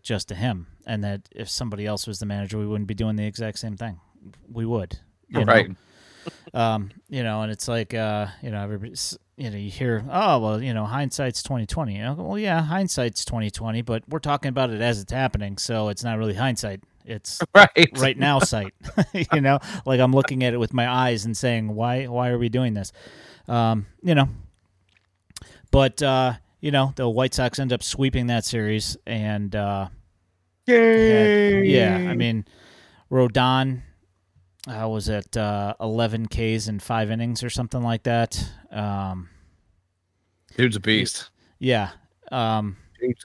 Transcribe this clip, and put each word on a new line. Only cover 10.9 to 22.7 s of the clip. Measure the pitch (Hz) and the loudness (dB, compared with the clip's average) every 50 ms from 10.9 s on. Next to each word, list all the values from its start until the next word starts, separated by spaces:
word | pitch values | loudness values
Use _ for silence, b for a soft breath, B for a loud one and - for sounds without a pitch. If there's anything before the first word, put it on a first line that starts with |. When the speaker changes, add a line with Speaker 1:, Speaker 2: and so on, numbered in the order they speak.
| 120 139 143 127 - - 139 127 113 - | -2 -4 -4 -4 -4 -4 -4 -4 -4 -6
Speaker 1:
twenty | - - 135 120 110 | -6 -4 -4 -4 -4
twenty." | - - 165 151 110 98 | -4 -4 -4 -4 -4 -4
You | 104 | -4
know, | 110 127 143 | -4 -6 -6
well, | 170 180 170 202 208 | -6 -6 -6 -6 -4
yeah, | 214 196 170 165 | -2 0 0 0
hindsight's | 156 151 170 190 190 175 - 135 123 117 - - - | 0 0 0 0 0 0 0 -2 -2 -2 -2 -4 -6
twenty | - 120 113 110 104 | -4 -4 -4 -4 -4
twenty, | - - 113 113 110 117 | -4 -6 -6 -4 -4 -4
but | 113 123 113 110 - - | -2 -2 -4 -4 -4 -6
we're | 151 156 | -8 -4
talking | - 147 143 139 - 139 | -2 -2 -2 0 -2 -2
about | 123 135 131 120 | 0 0 0 0
it | 110 107 | 0 0
as | 117 120 117 101 | 0 0 0 0
it's | 95 - | -4 -4
happening, | 120 131 135 123 - 104 101 98 98 - | -2 -2 0 0 0 -2 -4 -6 -6 -6
so | - - 117 110 107 104 | -4 -2 -2 0 0 -2
it's | 98 - | -2 -4
not | 117 120 113 110 | -4 -4 -2 -2
really | 110 107 95 | -2 -2 -2
hindsight. | 101 131 131 117 - - 104 95 98 - _ _ _ _ | 0 0 0 -2 -2 -4 -8 -8 -10 -14 _ _ _ _
It's | 113 113 101 - - - - 170 - | -12 -12 -10 -10 -10 -6 -6 -6 0
Speaker 2:
<laughs> | - | 4
Right. | 202 196 - - 160 170 131 - | 4 4 4 6 2 2 2 2
Speaker 1:
right | 131 131 135 127 135 | 0 -2 -2 0 0
now | 135 143 143 135 | 0 2 2 2
sight. | - - 123 107 98 95 - _ - - - - | 2 0 0 -4 -6 -8 -10 _ -18 -6 -2 -2
<laughs> | 170 - - 185 165 - | -2 0 -2 -4 -2 0
You | 160 151 | 0 2
know, | 135 135 139 139 B B B B B | 2 2 2 0 B B B B B
like, | 131 131 123 | 0 2 4
I'm | 131 127 | 4 6
looking | 131 135 131 - 135 127 | 4 4 2 2 -2 -2
at | 127 123 | 0 0
it | 117 120 | 0 0
with | 113 110 127 | -2 0 0
my | 123 120 123 | 0 0 2
eyes | 127 127 127 123 120 104 101 | 2 2 2 2 0 -2 -4
and | 113 110 | -6 -4
saying, | - - 123 117 113 110 107 107 | -2 0 0 0 0 -2 -2 -2
"Why, | 107 117 120 123 131 135 | -2 -2 -2 -2 -2 -4
why | 123 120 123 123 123 | -4 -2 -2 0 0
are | 123 120 | 0 0
we | 120 117 | 0 0
doing | 113 127 127 120 | 0 0 0 0